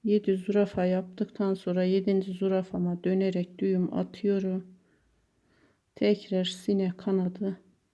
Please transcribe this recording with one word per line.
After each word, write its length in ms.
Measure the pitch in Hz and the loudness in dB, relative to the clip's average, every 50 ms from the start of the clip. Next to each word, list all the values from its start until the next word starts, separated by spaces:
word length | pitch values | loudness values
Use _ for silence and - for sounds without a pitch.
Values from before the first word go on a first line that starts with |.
| _ | _
Yedi 300 | 226 208 214 208 - 190 | 2 2 2 4 2 0
zürafa 480 | 190 185 - 202 208 202 196 - 190 180 | 0 0 0 2 2 2 2 0 0 0
yaptıktan 680 | 180 185 185 190 185 - - 208 202 - - 202 196 190 | 2 0 0 -2 -6 -6 -8 -8 -8 -4 -4 -2 0 0
sonra 300 | 185 - 185 180 180 185 | -2 -2 -2 0 2 2
yedinci 480 | 185 185 196 190 202 196 190 190 196 | 2 2 2 2 2 2 2 0 -2
zürafama 720 | 185 180 196 190 190 190 185 185 - 185 180 175 175 175 - | -4 -2 0 0 2 0 0 -2 -4 -2 -2 -2 -2 -2 0
dönerek 540 | 180 190 190 196 190 185 180 175 180 - - | 0 0 2 2 0 0 -2 -4 -4 -4 -4
düğüm 360 | - 196 190 180 180 - - | 0 0 2 2 0 0 0
atıyorum. 800 | 180 185 185 - - - 202 202 196 196 190 185 190 185 - - _ _ _ _ _ _ _ _ _ _ _ _ _ _ _ _ _ _ _ _ _ _ _ _ | -2 -4 -4 -8 -4 0 0 0 2 0 -2 -4 -4 -6 -10 -20 _ _ _ _ _ _ _ _ _ _ _ _ _ _ _ _ _ _ _ _ _ _ _ _
Tekrar 500 | - 226 208 208 202 - - 190 185 185 | 0 2 2 2 2 0 -2 -2 -2 0
sinek 540 | 180 - - - - 202 196 190 185 180 - | -2 -6 -6 -2 0 0 2 0 -2 -4 -4
kanadı 640 | - 208 190 190 180 180 180 - 208 196 190 - _ _ _ _ _ _ | -2 0 0 0 0 -2 -4 -4 -6 -6 -6 -8 _ _ _ _ _ _